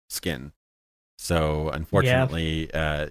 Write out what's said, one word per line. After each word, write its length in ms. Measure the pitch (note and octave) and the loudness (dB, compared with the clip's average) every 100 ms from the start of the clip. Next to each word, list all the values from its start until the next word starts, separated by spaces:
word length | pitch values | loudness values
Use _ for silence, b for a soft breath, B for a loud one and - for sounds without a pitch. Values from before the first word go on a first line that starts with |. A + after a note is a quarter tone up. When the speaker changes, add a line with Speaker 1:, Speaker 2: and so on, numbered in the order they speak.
| - | -12
Speaker 1:
skin." 440 | - F2+ C2+ D2 - _ _ _ _ _ - | -6 -4 -6 -8 -18 _ _ _ _ _ -12
So 480 | - E2 D#2 D2+ D#2 | 0 2 2 0 -2
Speaker 2:
Yeah. 100 | D2 | -4
Speaker 1:
unfortunately, 960 | D#2+ - B2+ B2+ C3 E2 D#2+ D#2+ D#2+ | 0 2 4 4 2 0 -2 -2 -2
uh, 340 | D#2 D#2 D2+ D2+ | -2 -2 -2 -4